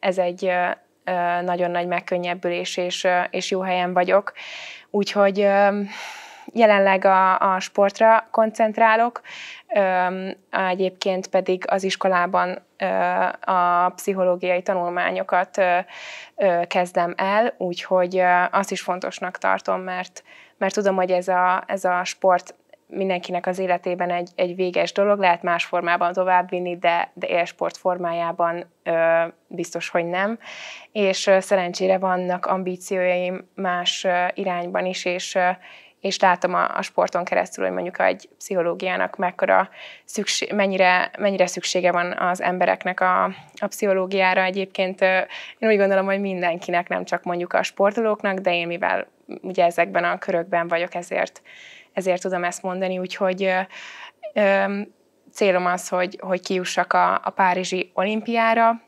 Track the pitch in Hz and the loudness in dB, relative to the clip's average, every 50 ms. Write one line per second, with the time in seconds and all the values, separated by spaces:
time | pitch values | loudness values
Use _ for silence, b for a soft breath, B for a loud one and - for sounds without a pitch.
0 | - 196 185 185 180 175 180 180 - 185 180 180 175 180 - - _ _ _ _ | 0 -2 0 0 0 -2 -2 -2 -2 -2 0 0 0 -2 -2 -6 _ _ _ _
1 | _ - 185 180 175 175 175 175 175 180 180 175 180 175 175 175 175 180 175 175 | _ -4 -2 0 0 0 0 -2 -2 -2 -2 0 0 0 0 -2 -2 -2 -4 -4
2 | 175 - 190 180 175 180 175 185 - 180 175 175 180 185 - - 180 180 180 - | -2 -2 -4 -2 -2 -4 -6 -4 -4 -4 -4 -4 -6 -6 -4 -4 -4 -4 -4 -2
3 | - 185 180 180 180 - - 185 190 - 202 185 185 190 185 180 180 180 185 180 | 0 2 2 2 0 0 -4 -6 -4 -2 -4 -4 -2 -2 -2 0 0 0 2 0
4 | 180 180 185 196 208 - - B B B B B B B B B B B - 208 | 2 4 4 2 2 0 -12 B B B B B B B B B B B -2 -2
5 | 202 202 - 208 202 196 196 196 202 202 196 196 202 202 196 208 202 196 B B | -2 0 2 2 2 2 4 2 2 4 4 4 4 4 2 0 -4 -6 B B
6 | B B B B B B B B B B - 226 233 214 208 202 196 196 190 190 | B B B B B B B B B B 0 4 6 6 6 6 6 4 4 4
7 | 190 196 190 190 190 185 185 - - 196 190 185 190 - _ - 202 196 196 - | 6 6 6 6 6 6 4 4 2 2 0 0 -2 -4 _ 2 2 2 4 4
8 | 226 220 226 226 - - _ - 220 220 214 - 226 220 208 220 226 226 220 220 | 6 8 8 6 4 0 _ 2 2 2 2 0 0 0 2 4 4 4 6 4
9 | 233 240 240 - B B B B B B B B B _ 339 208 196 190 185 180 | 2 2 0 -6 B B B B B B B B B _ 0 2 2 2 2 2
10 | 180 180 185 185 185 190 196 - _ _ - 190 190 185 180 185 196 185 185 _ | 0 0 -2 -4 -6 -8 -10 -12 _ _ -4 -2 0 0 0 0 -2 -2 -2 _
11 | - 202 190 185 190 - - 190 185 185 185 185 - - - 196 190 190 190 - | -4 -2 -2 -2 -4 0 0 0 2 2 -2 -2 0 -2 -2 0 0 -2 -4 0
12 | - 190 190 175 175 175 190 180 180 180 180 - _ _ _ _ 196 185 190 190 | 0 2 2 2 0 2 2 0 0 0 -4 -8 _ _ _ _ -4 -2 0 0
13 | 180 175 180 185 185 180 - - - - 190 180 175 175 175 175 180 180 180 - | 0 0 0 0 0 -2 -2 -4 -4 -2 0 2 2 2 4 4 2 2 0 -4
14 | - - 196 190 185 180 180 180 185 180 180 180 180 - 196 185 175 175 175 180 | -6 -4 -2 0 2 0 0 0 0 0 0 0 0 -2 -2 -2 -2 -2 -2 -2
15 | 175 185 190 185 196 - - 180 185 196 _ - 196 180 175 175 190 B B B | -2 -2 -2 -4 -4 0 0 0 0 0 _ 0 2 2 2 0 0 B B B
16 | B B B B B B B - 254 190 175 170 175 175 - 196 180 175 - 190 | B B B B B B B 0 2 2 2 2 0 0 0 -2 -2 0 0 -2
17 | 175 170 175 - 185 190 202 208 233 247 - _ 185 180 175 175 - - 190 185 | -2 -2 -2 -2 -2 0 2 2 2 2 0 _ -4 -4 -4 -6 -4 0 2 2
18 | 180 180 180 185 185 180 180 180 180 - - 190 196 - 196 185 - - 180 185 | 2 2 2 2 4 4 4 4 2 2 0 0 0 0 -4 -8 -4 -6 -6 -4
19 | 185 - 185 - - 180 180 - - 190 190 190 - - 190 185 185 185 185 180 | -4 -8 -8 -8 -10 -10 -10 -4 0 0 0 0 0 -2 -4 -4 -4 -6 -8 -8
20 | 180 - _ - _ B B B B B B _ 202 190 190 - 202 196 190 190 | -8 -10 _ -20 _ B B B B B B _ -2 -2 0 2 2 2 2 2
21 | 185 185 185 180 180 185 185 180 180 185 180 185 - - 196 196 - 185 180 180 | 2 2 2 0 2 2 2 4 4 4 2 0 -2 -4 -8 -2 0 0 0 0
22 | 185 - - _ - 190 185 180 - - - _ _ _ - _ _ _ - - | -2 -4 -8 _ 4 4 4 4 2 -4 -20 _ _ _ -20 _ _ _ -6 -4
23 | 196 190 185 180 180 - 180 175 175 - 185 185 190 185 180 175 - 185 180 175 | -2 -2 -2 -4 -4 -6 -6 -4 -4 -4 -4 -2 0 0 0 -2 0 -4 -4 -2
24 | 180 175 180 175 175 175 _ - 180 180 175 185 185 180 180 175 170 175 - - | -2 -2 -2 -2 -4 -6 _ -2 -2 -2 0 -2 -2 -2 0 0 -2 -2 0 0
25 | 202 208 202 202 196 180 175 170 - 180 170 170 - - - 175 175 170 170 175 | 2 2 2 4 4 2 2 2 0 -2 -2 -2 -2 -2 -2 -2 0 2 0 2
26 | 175 175 180 190 185 185 185 180 175 180 190 180 180 180 175 175 180 170 170 170 | 2 0 0 0 2 4 4 2 2 2 -4 -4 -4 -4 -6 0 0 0 2 2
27 | - - _ - 175 - - 175 170 175 - _ 175 - - - _ 185 180 180 | -2 -4 _ -8 -6 -2 0 0 0 -2 -4 _ -4 -4 -4 -4 _ -2 -2 -2
28 | 180 170 165 170 170 170 165 - 175 170 170 175 175 175 _ _ _ - 170 165 | -4 -4 -4 -4 -4 -4 -2 0 0 0 0 -4 -8 -12 _ _ _ -2 0 2
29 | 165 165 165 165 165 170 - _ _ _ - 175 170 - - 170 170 - - 180 | 4 4 4 2 2 0 -4 _ _ _ -10 -10 -10 -6 -6 -8 -8 -4 -2 -2
30 | 170 170 175 180 196 208 233 226 B B B B B B B B B B _ 220 | -2 0 -2 -2 -2 -2 -4 -6 B B B B B B B B B B _ 0
31 | 202 190 190 - - - 196 190 190 - 208 190 180 175 180 - 185 185 190 190 | 0 0 0 0 2 4 4 4 4 2 0 0 0 -2 -4 -2 2 2 2 2
32 | 190 190 185 180 180 180 180 180 180 - 190 190 190 180 180 180 - - 202 185 | 2 0 0 0 0 -2 -2 -2 -2 -2 -2 -2 -2 -4 -6 -8 -6 -6 -2 0
33 | 180 180 180 180 180 180 185 185 - _ _ - 196 185 180 175 175 - - - | 0 2 0 0 0 -4 -4 -6 -10 _ _ -6 -4 -2 -2 -2 -2 -4 -4 -2
34 | - 196 180 175 180 180 - - 202 190 180 175 175 175 185 185 185 185 185 - | 0 0 0 2 0 -2 -2 -4 -4 -4 -2 -4 -4 -4 -4 -2 -2 -2 -4 -4
35 | - 185 175 185 185 - - 196 180 180 185 185 B B B B B B B B | -4 -4 -4 -4 -6 -4 -2 0 2 2 0 -2 B B B B B B B B
36 | _ 196 190 - - 190 180 180 - 180 180 175 175 - - - 190 - _ - | _ -6 -2 2 4 4 4 4 0 -2 0 0 0 0 -2 -4 -8 -4 _ 0
37 | 180 185 - 175 175 - - 180 180 185 - - 190 - 185 185 175 175 180 - | 0 0 0 -4 -4 -2 0 -2 -2 -2 -4 -4 -4 -2 -2 -2 -4 -6 -4 0
38 | 185 190 185 196 - - _ _ - - 202 180 165 170 170 185 190 185 180 180 | 2 2 2 0 -6 -20 _ _ -10 -6 -2 -2 -2 -2 -2 -4 -4 -4 -2 -2
39 | 185 180 - - 196 180 185 _ - 190 190 190 190 190 B B B B B B | -2 -4 -2 -4 -4 -4 -2 _ 0 4 4 4 4 0 B B B B B B
40 | B _ - - 202 - - - - - - 208 196 196 190 190 185 180 180 180 | B _ -8 -6 -4 -2 -2 -4 -4 -4 0 0 0 0 4 4 4 4 4 4
41 | - - - - 196 202 196 190 185 175 - - - - - 185 180 180 175 175 | 2 -2 -4 -2 -2 -2 2 2 0 0 0 -6 -6 -2 -2 2 2 2 2 2
42 | 175 180 - - - 180 180 185 - 185 180 185 180 175 190 185 - 185 180 - | 0 -2 -2 -2 -2 -2 -2 0 -2 -2 0 2 2 2 2 0 -2 -6 -4 0
43 | 185 185 185 190 190 185 190 B B B B - - 202 - - - 202 190 190 | 0 2 2 2 2 0 -2 B B B B -8 -8 -8 -6 -4 0 0 2 2
44 | 185 185 196 196 185 185 185 190 190 185 185 196 190 190 _ - 190 185 185 185 | 0 -2 0 2 2 2 4 2 0 0 -2 -4 -6 -6 _ -4 -4 -4 -2 0
45 | 196 185 185 185 - B B B B B B B - 220 220 202 196 196 196 190 | 2 2 2 2 0 B B B B B B B 2 2 4 4 4 4 4 2
46 | 190 196 196 196 202 196 190 180 175 175 165 175 - - 175 170 180 - 185 185 | 2 0 -2 -2 -2 -4 -4 -2 -2 -2 -2 -4 -4 -2 -2 -2 -2 -2 -4 -6
47 | 185 - - 175 - - 175 175 175 175 - 190 190 - - - 196 202 208 226 | -4 -4 -6 -6 -4 -4 -4 -4 -4 0 0 0 0 0 0 2 2 2 2 2
48 | 226 220 208 208 - 202 190 190 196 190 175 175 170 170 170 170 180 180 - - | 0 0 0 0 -2 -4 -4 0 -2 0 0 0 -2 -4 -4 -2 -2 -2 -2 -2
49 | - - _ _ _ _ - - - 185 185 - 175 170 175 - 170 196 190 180 | -4 -8 _ _ _ _ -16 -12 -10 -8 0 2 2 2 2 0 -2 0 0 -2
50 | 170 175 175 190 - - 190 170 170 190 190 170 170 170 170 170 175 175 - 175 | 0 0 -4 -4 -4 -2 -2 -2 -2 0 -2 -2 -2 0 -2 -2 -2 -4 -6 -8
51 | 175 - 185 180 - - _ - B B B B B B B B B B B - | -8 -6 -4 -4 -4 -4 _ -16 B B B B B B B B B B B -4
52 | 180 185 180 180 - 196 185 180 175 175 175 - - 190 180 185 190 185 185 185 | -2 0 -2 0 -2 -4 -4 -2 -4 -4 -6 -6 -8 -6 -6 -4 -4 -4 -4 -4
53 | 185 185 - - 208 190 185 180 196 190 185 185 190 190 B B B B B B | -6 -8 -6 -2 -2 -2 -2 0 0 0 0 0 -2 -4 B B B B B B
54 | B B B _ - 622 - - 208 196 196 196 196 196 202 202 208 - _ _ | B B B _ -16 -8 -2 0 2 4 4 2 2 0 -2 -4 -6 -8 _ _
55 | _ _ _ _ _ - _ - 220 196 180 180 180 180 180 180 - - - 180 | _ _ _ _ _ -20 _ 0 2 2 2 2 2 0 -2 -2 -4 -4 -2 -2
56 | 180 185 202 - - 190 190 180 180 - 196 185 180 185 - - 180 185 - 185 | -2 -2 -6 -10 -6 -4 -4 -4 -4 -4 -4 -4 -2 -2 -2 -2 -2 2 2 2
57 | 180 175 190 - - - - - 196 185 180 185 185 180 - 185 - - _ - | 4 4 2 0 -2 -4 0 2 2 2 2 0 -2 -4 -4 -4 -6 -6 _ -2
58 | 185 208 214 220 214 233 233 233 226 226 226 233 226 226 233 233 _ | -2 -2 -2 -4 -4 -2 -2 0 2 2 4 4 4 4 4 2 _